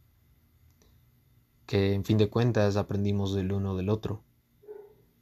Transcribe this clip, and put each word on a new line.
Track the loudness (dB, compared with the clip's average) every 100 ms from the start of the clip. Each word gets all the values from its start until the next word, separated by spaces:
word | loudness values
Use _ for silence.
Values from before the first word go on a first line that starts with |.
| _ _ _ _ _ _ _ _ _ _ _ _ _ _ _ _ -4
Que, | 0 2
en | 0
fin | 2 2
de | 4
cuentas, | 2 0 2 2 2
aprendimos | -2 -2 0 0 0
del | -2 -2
uno | -2 -2 -2
del | -2
otro. | -2 -2 -8 _ _ _ _ -20 -20 -20 _ _ _